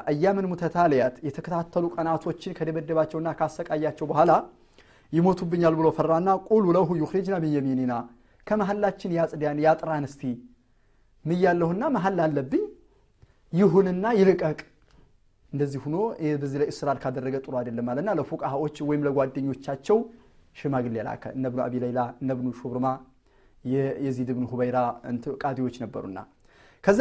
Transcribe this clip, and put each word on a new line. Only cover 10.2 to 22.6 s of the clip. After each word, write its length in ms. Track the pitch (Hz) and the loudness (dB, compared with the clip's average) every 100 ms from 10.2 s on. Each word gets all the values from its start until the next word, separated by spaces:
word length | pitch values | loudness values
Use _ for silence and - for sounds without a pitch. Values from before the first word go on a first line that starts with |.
| 131 117 - _ _ _ _ _ _ _ 151 | -6 -6 -10 _ _ _ _ _ _ _ -2
ምያለሁና 580 | 175 185 175 165 185 294 | 2 2 4 0 0 0
መሐላ 300 | 247 185 180 | 0 0 2
አለብኝ 420 | 160 143 135 320 415 - _ _ _ _ _ _ - | 0 0 -2 -2 -2 -8 _ _ _ _ _ _ -4
ይሁንና 520 | 165 196 180 185 180 214 | 4 4 6 4 0 0
ይልቀቅ፣ 460 | 226 190 180 165 151 - _ _ - - _ _ _ - | 4 4 4 2 -4 -10 _ _ -20 -20 _ _ _ -10
እንደዚህ 280 | 143 143 139 | -4 -2 -4
ሆኖ 180 | 143 165 226 - | -4 -2 -2 -2
ይሄ 140 | 156 147 | -2 -2
በዚህ 220 | 139 139 | -2 -2
ላይ 120 | 147 | -2
እስራር 280 | - 143 135 | -2 -2 -2
ካደረገ 380 | 135 127 127 135 | -2 -4 -4 -4
ጥሩ 140 | - 127 | -4 -4
አይደለም» 320 | 123 113 120 | -4 -4 -4
አለና 220 | 147 202 | -2 -2
ለፉቃሃዎች 600 | 175 135 147 135 139 151 151 | -2 -2 -6 -4 -2 -4 -4
ወይም 200 | 147 147 | -2 0
ለጓደኞቻቸው 920 | 147 139 135 139 135 127 - 139 - 214 - - - _ _ - | 2 0 0 -2 -4 -4 -6 -8 2 2 2 -12 -20 _ _ -8
ሽማግሌ 400 | 143 131 120 110 | -2 0 0 -4
ላከ። 240 | 107 110 - | -6 -8 -8
እነ 120 | 131 127 | -6 -4
እብኑ 140 | 123 | -2
አቢ 120 | 123 123 | -4 -2
ለይላ፣ 200 | 120 123 120 123 | -2 -2 -4 -4
እነ 140 | 131 | -4
እብኑ 160 | 127 123 | -2 -4
ሹብርማ 340 | 117 | -6